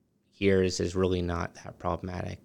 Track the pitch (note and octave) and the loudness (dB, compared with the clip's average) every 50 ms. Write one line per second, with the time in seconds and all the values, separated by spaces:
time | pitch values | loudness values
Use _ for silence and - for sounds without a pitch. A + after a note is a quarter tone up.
0 | _ _ _ _ _ _ _ - G2 G2 F#2+ F#2+ F#2 F2+ F2+ - F2+ F2 F#2 F#2 | _ _ _ _ _ _ _ 0 2 4 4 4 4 2 0 0 -2 -2 0 2
1 | F#2 F2+ F#2 F2+ F2 F2 F2 E2+ F2 - - - - F#2+ - - - F2 E2+ - | 2 2 2 0 0 -2 -2 -2 -4 -6 -8 -12 -18 -18 -12 -6 -4 -4 -4 -4
2 | - F2+ F2+ F2+ G2 F#2+ F#2+ - | -4 -6 -6 -6 -6 -8 -8 -12